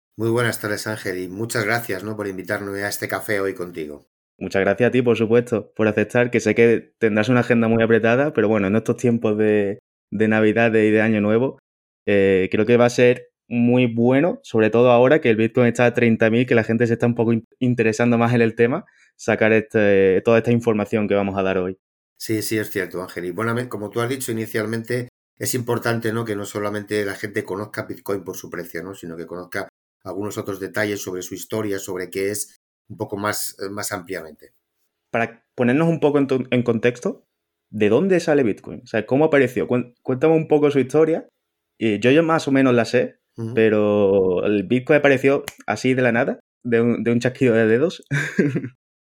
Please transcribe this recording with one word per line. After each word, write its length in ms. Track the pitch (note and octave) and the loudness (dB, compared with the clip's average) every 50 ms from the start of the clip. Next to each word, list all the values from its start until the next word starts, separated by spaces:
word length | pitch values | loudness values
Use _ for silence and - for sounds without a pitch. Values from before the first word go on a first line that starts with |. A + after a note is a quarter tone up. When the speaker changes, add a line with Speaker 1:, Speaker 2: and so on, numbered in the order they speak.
| _ _ _ - | _ _ _ -6
Speaker 1:
Muy 140 | A2 A#2 | -4 -2
buenas 280 | A2+ B2 A#2+ A2+ G#2 - | 0 0 0 0 -2 -4
tardes, 280 | - G#2+ G#2 G2 - A2 | -4 -6 -6 -6 -6 -6
Ángel, 320 | A2 G#2+ - G2+ F#2 F2+ | -8 -6 -6 -6 -6 -6
y 80 | F#2 F2+ | -8 -8
muchas 380 | F#2 G2+ A2+ A#2 - B2 G#2+ | -8 -8 -8 -4 -4 -4 -2
gracias, 380 | G#2 A#2 A#2 A#2 - G2 F2+ F#2+ | 0 -2 -2 -4 -4 -8 -6 -6
¿no?, 140 | G#2+ G#2+ G#2 | -8 -8 -6
por 80 | G#2 | -8
invitarme 560 | G2+ F#2+ F#2 F2+ F2 A2 G2+ G2+ G2+ G2 G2 | -8 -8 -10 -6 -6 -6 -6 -4 -6 -8 -6
a 80 | G2+ G#2 | -6 -6
este 180 | G2 - A2+ G2+ | -6 -6 -6 -6
café 320 | G#2 G2 - - G#2+ G2 | -6 -8 -4 -4 -4 -2
hoy 140 | G2 F#2+ F#2 | -2 -4 -4
contigo. 540 | - F2 F2+ F2 E2+ D#2 D2 D2 D2 - _ _ _ _ _ _ _ | -6 -10 -10 -10 -10 -10 -10 -12 -16 -20 _ _ _ _ _ _ _
Speaker 2:
Muchas 220 | - F#2 - G2+ | -12 -4 -2 0
gracias 260 | F#2+ G2+ G2 - B2 A#2 | 0 0 2 2 0 2
a 40 | |
ti, 120 | A#2 B2+ B2 | 2 2 2
por 120 | A#2+ A#2 | 2 0
supuesto, 560 | G#2+ A#2 G#2 A2+ A#2+ A#2+ B2 A#2+ G#2 - - _ | 0 0 2 2 0 2 0 -4 -4 -4 -8 _
por 120 | - A2 G#2+ | -2 -2 0
aceptar, 440 | G2+ A2 G#2 - - B2 B2 A#2+ | 0 0 -2 0 0 0 0 2
que 80 | A#2+ A#2 | 0 0
sé 160 | - G#2+ G#2+ | 0 2 2
que 400 | A#2 A#2 A#2 A2+ G2 - _ _ _ | 4 4 4 4 2 -2 _ _ _
tendrás 320 | - A2 G#2 G#2+ G#2+ A#2+ | -2 0 2 0 2 2
una 120 | B2+ B2 | 2 2
agenda 260 | A#2 - B2 A#2 A2+ A2 | 2 2 2 2 2 2
muy 160 | A2+ A2+ A2+ | 2 2 4
apretada, 500 | A2 A2+ A2 G#2+ A2+ A#2 B2+ C#3+ D3+ D3 | 4 2 2 4 2 2 2 0 0 0
pero 160 | - G#2+ G2+ | 0 0 2
bueno, 160 | A2 G#2+ G2+ | 2 2 0
en 100 | F#2+ G2+ | 0 0
estos 220 | A2+ A2+ - A#2 - | 0 0 -2 -4 0
tiempos 400 | - B2 A#2 A#2 A#2+ A2 G#2+ G#2+ | 0 0 0 2 0 0 0 2
de, 400 | G#2+ G#2+ G#2+ G#2 G2+ G2 G2+ - _ _ _ _ _ _ | 2 2 2 2 0 -2 -4 -8 _ _ _ _ _ _
de 180 | - G2+ G#2+ G#2+ | -2 0 2 2
Navidades 560 | A2 A2 A2 G#2+ G#2 A2+ A#2 A#2 G#2+ A2 G#2+ | 4 4 4 4 4 4 2 2 4 4 4
y 60 | G#2+ | 4
de 120 | G#2+ A2 | 4 4
Año 200 | G#2+ A2 A2 G#2+ | 2 2 2 0
Nuevo, 380 | G#2 G#2 G#2+ A#2 B2+ C#3 D#3 - _ _ _ _ _ _ _ _ _ - | 0 2 2 2 0 -2 -4 -10 _ _ _ _ _ _ _ _ _ 0
eh, 420 | G2+ G2+ G2 G2 F#2+ F#2 F#2 F#2 | 2 4 4 4 4 2 2 0
creo 140 | - G#2 G#2+ | 0 0 2
que 100 | A#2 A#2+ | 4 4
va 100 | A#2 A#2+ | 4 4
a 40 | A#2+ | 2
ser 380 | A#2+ - B2 B2 A#2+ B2 - _ _ _ _ _ | 4 4 4 4 4 2 -4 _ _ _ _ _
muy 380 | A#2+ A#2+ A#2+ A#2+ B2 B2+ B2+ | -2 0 2 2 2 2 2
bueno, 540 | A#2+ A2+ A#2 A#2 A#2+ C3 C3+ D#3 F3+ - - | 0 0 0 2 2 4 2 2 0 -2 -6
sobre 300 | _ - - A2+ A2 G#2+ | _ -4 0 2 2 4
todo 180 | G#2+ A#2 B2 B2+ | 4 4 4 6
ahora 320 | A#2+ A#2+ B2 C3 D3+ D#3+ | 6 6 6 6 4 4
que 80 | - B2 | 4 2
el 60 | A2 | 2
Bitcoin 320 | G#2+ A2+ A2+ - C3 B2 A#2 | 2 2 0 2 2 2 2
está 180 | A#2 - B2 | 4 4 2
a 80 | A#2+ A#2 | 2 2
treinta 380 | - A#2+ A#2 A2+ G#2+ A#2 A2 | 2 2 2 4 4 2 2
mil, 160 | A2 A#2 B2+ B2 | 2 2 2 2
que 80 | B2+ | 2
la 80 | A2+ G#2+ | 2 2
gente 240 | - A2+ A2+ A#2+ A2+ | 2 0 0 2 0
se 60 | A#2 | 0
está 120 | A2+ - | 0 0
un 80 | A#2+ A#2+ | 0 0
poco 180 | A#2+ A#2 A2+ | 0 0 0
in-, 140 | A#2 A2+ A2+ _ _ _ | 0 -2 -2 _ _ _
interesando 580 | C3 B2 B2 A#2+ A2+ A2 G#2+ - A#2+ A#2+ A#2+ A#2 | -2 -2 0 2 0 0 2 2 2 2 2 2
más 160 | A#2 A#2 B2 | 2 2 2
en 80 | A#2+ | 2
el 140 | A#2 A2+ A2 | 2 2 2
tema, 300 | - A#2 A#2 C3+ F3 - - _ _ _ _ _ | 2 2 2 2 -2 -6 -12 _ _ _ _ _
sacar 380 | _ - - G#2+ G2+ A2+ A2 A2 | _ -2 -2 0 2 2 4 2
este, 680 | G#2+ G#2+ - - A2+ G#2 G2+ G2+ G2 G2 F#2+ F#2 G2 - | 2 0 0 0 2 2 4 4 4 4 4 2 2 2
toda 140 | - A#2 A2+ | 2 2 2
esta 120 | A2 - | 2 2
información 560 | A#2+ A#2 A#2 A#2+ A2 G#2 G#2 - - A2 G#2+ G2 | 0 0 2 0 0 0 -2 -2 -2 -2 -2 0
que 60 | G2+ | -2
vamos 240 | G2+ G2+ G2 F#2+ G2 | -2 -2 -2 -2 -4
a 60 | F#2+ | -4
dar 160 | F#2+ F#2 F#2+ | -2 -2 -2
hoy. 180 | F2+ F#2 F#2+ - _ _ _ _ _ _ _ _ | -4 -4 -8 -10 _ _ _ _ _ _ _ _
Speaker 1:
Sí, 240 | - - A2+ G#2+ | -8 -6 -6 -6
sí, 160 | G2+ - A#2 G#2+ | -4 -4 -4 -4
es 140 | G#2 - | -6 -6
cierto, 320 | - G#2 F2+ E2+ E2+ F2+ F2+ | -6 -8 -8 -6 -8 -10 -12
Ángel. 220 | F2 - F2+ F2 | -10 -12 -10 -10
Y 60 | F2+ | -8
bueno, 220 | E2+ F#2 A2 A#2 A#2 | -6 -6 -4 -4 -4
me-, 160 | A#2+ B2 A#2+ | -4 -6 -8
como 220 | - G2+ G#2+ G2+ | -10 -10 -12 -8
tú 100 | - A#2 | -6 -6
has 80 | A#2 A#2 | -4 -4
dicho 220 | C#3 C3 B2+ - | -4 -6 -6 -8
inicialmente, 760 | A2+ A2+ A2 G#2 - A2+ G#2+ G#2+ A2+ A#2 A2+ - B2 B2 B2 B2 _ _ _ _ _ _ | -6 -6 -8 -6 -6 -6 -6 -4 -6 -8 -6 -6 -8 -8 -8 -10 _ _ _ _ _ _
es 160 | - - - | -8 -6 -6
importante, 580 | C3 A#2 A#2+ A#2+ A2+ A2+ A#2+ A#2 A2+ A#2 A2+ | -6 -4 -4 -4 -4 -2 -4 -4 -2 -4 -4
¿no?, 140 | G#2+ A#2 A2+ | -4 -4 -6
que 100 | G#2+ G#2+ | -6 -6
no 100 | G2+ G2+ | -8 -8
solamente 600 | - - G#2+ G#2 G#2 G#2 G#2+ G2+ - G#2 G#2+ G2+ | -8 -8 -8 -6 -6 -6 -8 -8 -4 -4 -4 -4
la 80 | G2 F#2+ | -4 -6
gente 320 | - - G#2 G2+ A2 G2+ | -8 -10 -8 -6 -6 -6
conozca 400 | - F#2 G2 G#2+ G#2+ - - G#2 | -6 -8 -8 -8 -10 -10 -12 -10
Bitcoin 380 | - - - _ - G2 G2 F2 | -12 -14 -14 _ -8 -6 -6 -6
por 120 | F2 F2+ | -10 -12
su 140 | - - E2+ | -14 -14 -12
precio, 320 | E2+ F2 E2 - - E2 | -12 -12 -12 -10 -12 -12
¿no?, 140 | E2 F#2+ G2 | -12 -12 -14
sino 200 | - - F2 E2 | -14 -14 -14 -14
que 120 | E2+ E2+ D#2+ | -14 -14 -14
conozca 420 | E2+ F2 F2+ F2 - G2+ F#2+ - _ _ _ _ _ _ _ | -14 -14 -14 -12 -10 -12 -12 -12 _ _ _ _ _ _ _
algunos 360 | F#2+ F2 F#2+ G#2 G#2 F#2+ A2+ | -12 -10 -8 -8 -8 -8 -8
otros 200 | G2 G#2 G2 F#2 | -8 -8 -8 -8
detalles 420 | G2 F2+ F2 G#2+ G#2+ G#2 G#2 G2 - | -10 -8 -4 -4 -4 -4 -4 -6 -8
sobre 180 | G2+ F2+ F#2 | -8 -10 -10
su 140 | F2+ - G2 | -10 -10 -12
historia, 420 | F2+ - - - A2 G#2+ G#2 G2 F#2+ | -14 -10 -8 -6 -6 -4 -4 -4 -6
sobre 320 | - - F#2+ F2+ F#2 F2+ | -6 -8 -8 -8 -8 -8
qué 220 | F2+ F#2+ F#2+ G2 | -6 -4 -4 -4
es, 260 | G#2 G#2 - - _ _ _ _ _ _ _ _ | -4 -6 -8 -12 _ _ _ _ _ _ _ _
un 80 | G#2 E2+ | -10 -10
poco 180 | G#2+ - - | -10 -8 -8
más, 400 | G2 G2+ G#2 G2+ - - - - - | -4 -4 -4 -4 -4 -6 -8 -8 -10
eh, 80 | G2+ G2 | -10 -10
más 240 | G2+ G#2 G2 - G#2 | -8 -8 -8 -8 -8
ampliamente. 580 | G2 F2 F2 F#2+ F2 D#2+ D#2 D2+ _ D2 - _ _ _ _ _ _ _ _ _ _ _ _ | -10 -10 -10 -10 -10 -10 -12 -18 _ -20 -20 _ _ _ _ _ _ _ _ _ _ _ _
Speaker 2:
Para 360 | - A#2 A2+ A#2 - _ _ _ _ | -4 -4 -4 -4 -6 _ _ _ _
ponernos 320 | - B2+ A#2+ B2 D3 E3 E3 | -2 0 0 2 2 2 0
un 140 | E3 D3 | 0 0
poco 160 | - D3 C#3 C#3+ | 0 0 2 2
en 100 | C#3 C3 | 0 0
tu-, 180 | C3+ C3 A#2+ - | 0 -2 -2 -2
en 120 | - B2 A#2+ | -2 -2 0
contexto, 600 | A#2+ A2+ A2 G#2+ B2 A#2+ - - G3 C#4 - _ _ _ _ _ _ _ _ _ _ | 0 -2 0 0 -2 -2 -2 -6 -8 -8 -8 _ _ _ _ _ _ _ _ _ _
¿de 160 | - G#2+ G#2+ G#2 | -2 0 2 4
dónde 320 | G#2+ C3 F3+ G3 F#3 E3+ | 4 4 2 2 0 0
sale 240 | E3+ - D3+ C#3+ C#3 | 2 2 2 2 2
Bitcoin? 380 | - F#2+ - - - - - - | 0 -2 -4 -8 -14 -16 -16 -14
O 40 | - | -6
sea, 180 | - A2 G#2+ | -6 -6 -2
¿cómo 180 | - B2+ C3+ D#3 | 0 0 2 2
apareció? 460 | D#3 D3+ C#3+ C3 B2 - G2+ - - | 4 4 2 2 2 0 -4 -2 0
Cuen-, 260 | B2 B2 A#2+ - _ _ _ | 0 -2 -2 -4 _ _ _
cuéntame 320 | - C3 B2+ C#3+ D#3+ D#3+ | -6 -4 0 2 2 2
un 140 | D#3+ D#3 B2 | 2 2 2
poco 200 | D3 D3 C#3+ D3 | 2 2 2 2
su 100 | C#3 C#3 | 2 2
historia. 500 | B2 C3 - D3+ D#3+ D#3 D#3+ G#3 C#4+ - _ _ _ _ _ _ _ _ _ _ | 0 2 2 2 2 2 0 -4 -6 -10 _ _ _ _ _ _ _ _ _ _
Y 200 | G#2+ A2+ G#2 G2+ | -2 -2 0 2
yo, 120 | G#2 A#2+ | 2 4
yo 120 | C3+ D#3 E3+ | 4 4 4
más 220 | D#3+ E3 D#3+ - D3 | 2 0 0 0 0
o 20 | |
menos 240 | C3+ C3+ C3+ C3 A#2+ | 2 4 4 4 4
la 80 | A#2 A2+ | 2 2
sé, 360 | - - B2 B2 - - _ _ _ _ - | 2 2 0 0 0 -6 _ _ _ _ -10
Speaker 1:
Ujú. 160 | A2+ A2+ A#2+ | -10 -4 0
Speaker 2:
pero 920 | A2+ A2 A2 G#2+ G#2+ G#2 G#2 G#2 G#2 G2+ F#2+ G2 G2 F#2 F#2 F2+ F2+ - | 2 4 4 4 4 2 2 2 4 4 4 4 4 2 2 0 0 0
el 180 | - G#2+ G#2 F#2+ | 0 0 0 0
Bitcoin 360 | F2+ B2+ B2+ B2+ - D#3 D3 | 0 0 -2 2 2 2 4
apareció 460 | C#3+ C#3 C#3 B2 - C3+ C#3 C#3+ - - - - - | 4 4 2 4 2 2 0 0 -2 -8 -16 -16 -8
así 280 | - G#2+ - - B2+ C3 | -8 -8 -2 0 0 0
de 80 | B2+ | 2
la 100 | B2+ A#2+ | 2 0
nada, 300 | A2+ A#2 C3+ - A#3+ - _ _ _ _ | 2 0 0 -2 -4 -8 _ _ _ _
de 200 | _ B2 A#2 A2+ | _ 0 0 2
un, 220 | A#2 A#2+ A#2 - A2 | 2 2 0 0 0
de 80 | A#2 A#2+ | 0 0
un 80 | A#2 | 0
chasquido 340 | A#2+ B2+ - - C3+ B2 A2 | 0 -2 -2 2 2 2 4
de 120 | A2+ A2+ A2 | 4 4 4
dedos. 360 | A2 A#2+ D3 F3+ - - - _ | 2 2 2 0 -2 -6 -10 _
<laughs> 680 | C#3 C#3+ C#3+ - - - E3 C#3 B2+ - - A#2+ - _ _ _ _ _ | -6 -4 -4 -4 -2 -2 -2 0 -2 -4 -8 -8 -14 _ _ _ _ _